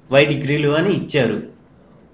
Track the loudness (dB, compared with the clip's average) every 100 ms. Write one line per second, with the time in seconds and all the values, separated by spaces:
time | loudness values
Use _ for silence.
0 | 0 2 2 0 -2 0 0 0 0 -2
1 | -2 0 0 -2 -8 -16 -20 -20 -20 -20
2 | -20